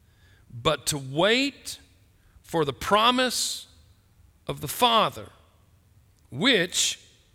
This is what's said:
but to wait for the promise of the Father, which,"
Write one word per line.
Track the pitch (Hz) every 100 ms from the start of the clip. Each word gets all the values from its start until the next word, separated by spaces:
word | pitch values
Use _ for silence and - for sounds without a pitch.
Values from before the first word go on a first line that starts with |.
| _ _ - _ _
but | 120 151 147 -
to | 147
wait | 131 143 240 247 277 - - - - _ _ _ _ _
for | - 170 143
the |
promise | 127 - 208 226 247 254 - - - - - - _ _ _ _ _ -
of | 139
the | 151
Father, | - 247 226 165 110 92 - _ _ _ _ _ _ _ _ _
which," | 120 240 220 - - - - - _ _